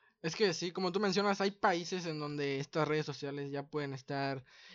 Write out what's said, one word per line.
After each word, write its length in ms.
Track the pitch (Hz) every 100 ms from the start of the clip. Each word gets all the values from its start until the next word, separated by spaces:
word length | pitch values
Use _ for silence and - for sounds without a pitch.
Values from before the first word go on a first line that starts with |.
| _ _
Es 140 | 160 165
que 160 | 202
sí, 180 | - 180
como 220 | 175 185
tú 80 | 180
mencionas, 400 | 208 185 202 196
hay 100 | 196
países 540 | - 208 175 170 185
en 140 | 170 151
donde 400 | 147 147 143 135
estas 260 | 143 165 147
redes 200 | 151 151
sociales 440 | 135 143 143 143
ya 160 | 139 143
pueden 240 | 151 143
estar 500 | 135 - 139 139 135 - - -